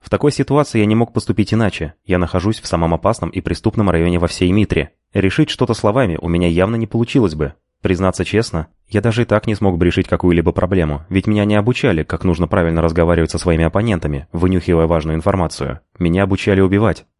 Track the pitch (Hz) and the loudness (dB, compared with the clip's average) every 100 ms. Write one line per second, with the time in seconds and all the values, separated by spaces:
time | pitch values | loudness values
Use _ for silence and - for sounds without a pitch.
0 | - 196 147 - 143 139 143 117 104 110 | -4 -2 0 -2 -2 0 0 0 2 2
1 | 117 - - 104 101 107 107 - 80 - | 0 -4 -4 -2 0 0 0 -2 -10 -12
2 | - 90 87 92 95 110 - 85 82 82 | -2 -2 0 -2 -2 -4 -4 -2 0 0
3 | 98 117 85 - 87 87 - 110 101 82 | 0 -2 -4 -6 -4 -2 -2 0 0 2
4 | 85 87 85 - 90 98 98 - 76 _ | 2 0 -2 0 2 2 2 0 -2 _
5 | _ 101 95 - 151 - 123 113 110 113 | _ -2 0 0 -2 0 -2 0 0 0
6 | 117 80 85 85 87 85 95 117 113 113 | 0 -2 -2 0 2 2 0 0 -2 -2
7 | 120 143 104 78 71 - _ _ 92 90 | 0 2 0 0 -6 -8 _ _ -2 0
8 | 92 - 92 101 117 82 80 _ _ 104 | 0 -2 -2 -2 -2 -4 -6 _ _ -2
9 | 110 113 117 104 - 104 98 87 87 - | 0 0 0 0 0 0 0 2 2 2
10 | 92 87 92 87 82 85 90 95 78 73 | 0 0 2 4 2 0 0 0 0 -4
11 | 80 95 101 104 104 104 104 127 135 82 | -2 -2 0 0 2 2 0 0 0 0
12 | 76 - 92 82 85 98 85 82 82 80 | -2 -2 -2 0 0 0 0 2 0 2
13 | 82 85 80 85 90 82 82 98 117 92 | 2 2 0 -2 0 2 2 0 0 -2
14 | 78 71 - 85 90 92 85 82 82 82 | -2 -6 -8 -2 0 0 2 2 2 0
15 | 78 78 90 95 82 - 69 65 _ - | 0 -2 -2 0 -2 -4 -10 -10 _ -4
16 | 87 87 98 98 - 95 95 98 110 80 | 0 0 0 0 2 2 4 2 0 -2
17 | - | -10